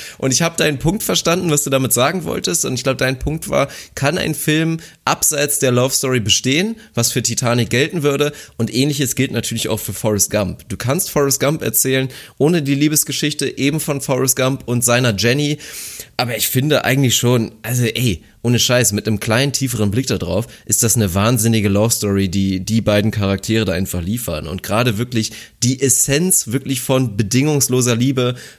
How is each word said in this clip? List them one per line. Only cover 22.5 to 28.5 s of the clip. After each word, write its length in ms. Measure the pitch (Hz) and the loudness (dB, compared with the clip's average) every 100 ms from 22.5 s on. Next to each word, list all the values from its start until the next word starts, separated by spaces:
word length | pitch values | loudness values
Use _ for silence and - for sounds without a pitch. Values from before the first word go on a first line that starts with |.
| 92 | 0
die 200 | 92 110 | 0 0
beiden 320 | 104 104 107 | 2 2 2
Charaktere 520 | 104 98 98 - 110 | 0 0 0 0 0
da 80 | 98 | 0
einfach 300 | 87 95 90 | 0 -2 -4
liefern. 460 | 85 117 - 78 78 | -4 -4 -4 -6 -6
Und 160 | 92 | -8
gerade 340 | - 104 123 101 | -2 0 2 0
wirklich 320 | 123 120 110 - - _ | -2 -2 -4 -8 -18 _
die 180 | 120 131 | -2 0
Essenz 680 | 135 - - 139 185 - - | 0 2 2 2 2 0 0
wirklich 320 | 127 - 127 | -4 -4 -6
von 360 | - 135 127 98 | 0 2 2 0
bedingungsloser 800 | 101 131 147 147 127 127 123 | 0 2 2 2 2 2 2
Liebe 400 | 117 131 131 123 123 - | 2 2 2 -2 -4 -12